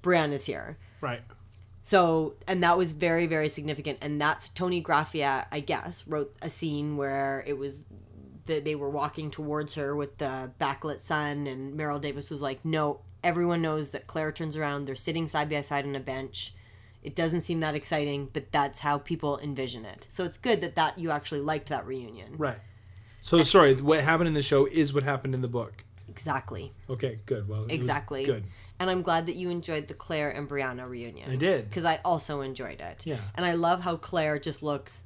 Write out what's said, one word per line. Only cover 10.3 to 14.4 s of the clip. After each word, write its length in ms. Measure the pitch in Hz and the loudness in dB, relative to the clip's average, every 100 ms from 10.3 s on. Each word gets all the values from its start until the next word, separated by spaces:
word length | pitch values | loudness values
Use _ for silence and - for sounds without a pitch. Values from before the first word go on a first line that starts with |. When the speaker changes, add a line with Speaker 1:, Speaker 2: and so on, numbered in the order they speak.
| 131 127 - | -4 -8 -2
Speaker 1:
backlit 400 | 147 135 156 143 | -2 -2 -6 -8
sun, 460 | - 156 147 143 143 | -2 0 0 -2 -4
and 320 | 131 135 151 | -6 -8 -4
Meryl 220 | 151 147 | -2 -2
Davis 300 | 147 139 - | -4 -6 -8
was 100 | 147 | -6
like, 220 | 143 131 | -4 -4
"No, 360 | 160 156 151 143 - - | -2 2 0 -2 -10 -2
everyone 380 | 175 170 175 170 | 0 2 2 2
knows 280 | 165 156 147 | 2 0 -4
that 160 | - - | -8 -6
Claire 260 | 165 156 | -4 -4
turns 240 | 151 | -4